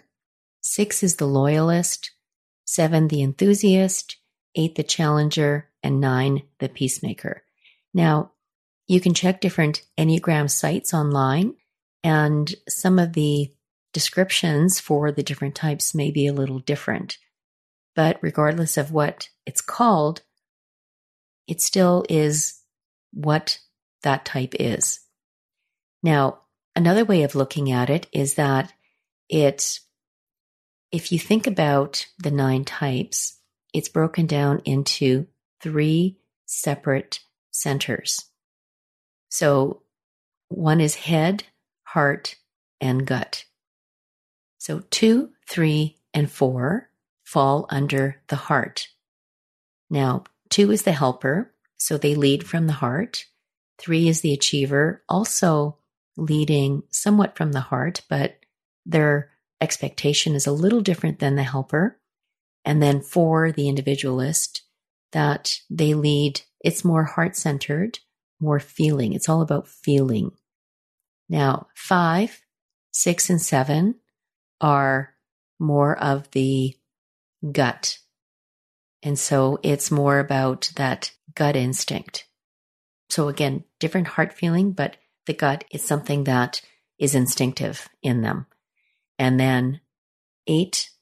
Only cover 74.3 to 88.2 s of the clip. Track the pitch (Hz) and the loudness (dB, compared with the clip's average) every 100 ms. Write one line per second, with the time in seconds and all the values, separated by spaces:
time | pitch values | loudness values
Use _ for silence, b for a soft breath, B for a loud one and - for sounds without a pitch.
74.3 | _ _ - 156 139 135 135 139 _ _ | _ _ -2 2 2 2 0 -4 _ _
75.3 | _ _ - 156 143 143 - 143 139 143 | _ _ -4 0 2 2 2 0 -2 -2
76.3 | 135 135 135 131 - _ _ _ _ _ | -2 0 0 -2 -6 _ _ _ _ _
77.3 | _ 151 147 123 - - - _ _ _ | _ -4 0 0 -2 -8 -8 _ _ _
78.3 | _ _ _ _ _ _ _ 147 143 - | _ _ _ _ _ _ _ -6 -4 0
79.3 | 143 131 143 - 143 - 147 143 139 139 | 2 2 2 0 -2 0 2 4 4 2
80.3 | 135 131 131 - - 135 - - - - | 0 0 -2 -6 -4 -4 -4 -8 -14 -10
81.3 | - 147 143 127 131 - - - - - | -2 0 0 -2 -4 -6 -8 -10 -14 -16
82.3 | _ _ _ _ _ _ _ - - 147 | _ _ _ _ _ _ _ -6 -2 -2
83.3 | 143 143 135 - - 160 185 170 - 151 | -2 -2 -4 -8 -8 -4 -2 -2 -2 -2
84.3 | - 175 170 196 185 - - _ _ - | -2 0 2 0 -2 -6 -8 _ _ -8
85.3 | 143 147 139 - 131 - 147 143 143 139 | -2 0 -2 -6 -10 -4 -4 -2 -2 0
86.3 | 127 123 - b b b - 139 139 127 | 0 0 -4 b b b -4 0 0 0
87.3 | - 127 - 110 - - _ 139 120 | 0 -2 -4 -8 -8 -16 _ -2 -2